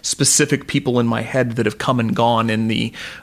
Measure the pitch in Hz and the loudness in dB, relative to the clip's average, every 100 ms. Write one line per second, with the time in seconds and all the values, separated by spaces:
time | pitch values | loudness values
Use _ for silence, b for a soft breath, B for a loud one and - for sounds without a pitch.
0 | - - 139 - 147 147 - - 131 120 | -6 0 2 2 2 0 -2 -2 0 2
1 | 117 113 113 131 123 113 110 - - 123 | 2 0 -2 0 0 0 -2 -2 -2 0
2 | 113 98 117 117 113 110 113 110 113 B | 0 2 2 2 2 0 0 0 -2 B
3 | B B | B B